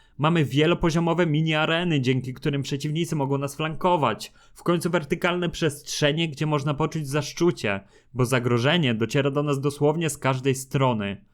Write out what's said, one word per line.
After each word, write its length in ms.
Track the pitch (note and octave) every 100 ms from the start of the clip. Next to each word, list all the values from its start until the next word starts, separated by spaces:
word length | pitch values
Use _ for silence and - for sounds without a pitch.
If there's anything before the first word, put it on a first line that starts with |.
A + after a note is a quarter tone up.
| _ -
Mamy 280 | D3 E3+ C#3+
wielopoziomowe 800 | C3+ D#3 F3 F3 D#3+ E3 E3 E3+
mini-areny, 760 | D3 D#3+ D#3 D#3 E3 F3+ D3+
dzięki 320 | B2 C3 C3
którym 280 | B2 D#3 C#3
przeciwnicy 540 | C3+ C#3 D3+ D3+ E3+ D#3+
mogą 220 | C3+ C#3
nas 180 | C#3 -
flankować. 800 | D#3 D#3 F3+ F3 C3 G#2 - - -
W 100 | -
końcu 260 | - F3 F3
wertykalne 600 | E3+ C3+ F3 F3+ F3 E3+
przestrzenie, 800 | - D#3+ C3 - - D3+ D3+ E3
gdzie 160 | C3 D#3
można 280 | D3+ C#3+
poczuć 340 | C#3 D#3 D#3+ C#3+
zaszczucie, 720 | D3 C#3+ - E3+ - A2 G2 - _ _
bo 120 | B2 A#2+
zagrożenie 680 | B2+ B2 A#2+ B2 F3 C#3
dociera 380 | A2+ A#2 D3 C#3
do 120 | C#3
nas 160 | D3 C#3
dosłownie 500 | C#3 C#3 D3 D#3 D#3+
z 80 | -
każdej 380 | C3 C3 C3+ C3
strony. 680 | - C#3+ C3 A2+ G2+ G2 -